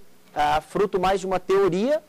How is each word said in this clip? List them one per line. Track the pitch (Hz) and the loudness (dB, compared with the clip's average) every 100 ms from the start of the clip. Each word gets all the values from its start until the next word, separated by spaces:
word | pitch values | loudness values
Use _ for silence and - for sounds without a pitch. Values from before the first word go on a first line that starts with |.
| - - _ | -10 -20 _
ah, | - 147 151 | -4 0 -2
fruto | - 180 202 196 | -4 -2 -2 0
mais | 180 196 | 0 -2
de | 190 | -2
uma | 185 | -6
teoria | - 190 196 180 240 302 | 0 2 2 2 0 -2